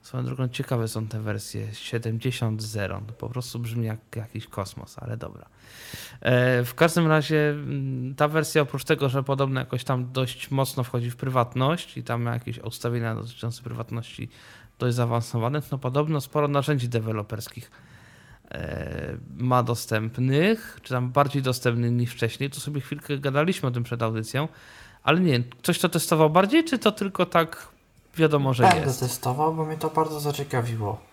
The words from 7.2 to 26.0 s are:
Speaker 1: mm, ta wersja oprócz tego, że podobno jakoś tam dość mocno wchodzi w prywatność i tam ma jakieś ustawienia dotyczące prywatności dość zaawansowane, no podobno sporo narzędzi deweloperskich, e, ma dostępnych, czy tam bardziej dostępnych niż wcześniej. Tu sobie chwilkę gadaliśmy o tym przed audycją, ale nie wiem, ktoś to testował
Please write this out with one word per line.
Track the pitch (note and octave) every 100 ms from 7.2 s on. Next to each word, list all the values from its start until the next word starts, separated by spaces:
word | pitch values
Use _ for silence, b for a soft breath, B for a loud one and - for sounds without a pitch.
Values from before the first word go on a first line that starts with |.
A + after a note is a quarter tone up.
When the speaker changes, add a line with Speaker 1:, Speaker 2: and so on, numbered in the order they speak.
| C#3+ D#3 D3+
Speaker 1:
mm, | D3 C#3 C#3 C3+ C3 B2+
ta | C3+ D3
wersja | D#3 D3 D#3
oprócz | C#3+ C#3
tego, | - D3+ C#3
że | C3+
podobno | C3 C#3 C#3 C3
jakoś | B2 B2+
tam | - B2+ B2
dość | C3 B2+ - -
mocno | C3+ C3+ -
wchodzi | A#2+ A#2+ A#2+
w | A#2+
prywatność | C3 B2+ A#2+ B2+ C3+ E3+ - -
i |
tam | A#2+ A#2+
ma | A#2+
jakieś | A#2 - A#2
ustawienia | A2 - A#2+ A#2+ A#2
dotyczące | A2 A2+ A#2 A#2 A#2
prywatności | B2 A#2 A#2 A#2 A#2 - A#2 B B B B _
dość | B2
zaawansowane, | A#2+ A#2+ A#2 A#2 A#2+ A2+ D3 -
no | C3+
podobno | C3 C3 D3+ D3+
sporo | - D3+ D3
narzędzi | C#3+ C3+ C#3+ A#2+
deweloperskich, | A#2+ A2 A2 G#2 G#2+ - - - B B B B B B B -
e, | - D#2+ - - - D2+ - - C2
ma | B2+ B2+
dostępnych, | A#2+ A#2 - A2 A2 B2+ B2+ C#3 F#3 A3 - -
czy | -
tam | B2+ B2
bardziej | B2+ C#3+ C#3+
dostępnych | C3 B2 B2 A#2+ A#2+
niż | A#2+ A#2+
wcześniej. | - A#2 - C#3
Tu | C3+
sobie | - D3
chwilkę | - D3 - C#3
gadaliśmy | C#3 C#3 E3 F#3+ C3
o |
tym | A#2+
przed | A#2 A#2+
audycją, | A2+ A2 A2 C3 D#3+ B B B B B
ale | - E3
nie | F3+
wiem, | B2
ktoś | B2 - - E3+
to | E3+
testował | E3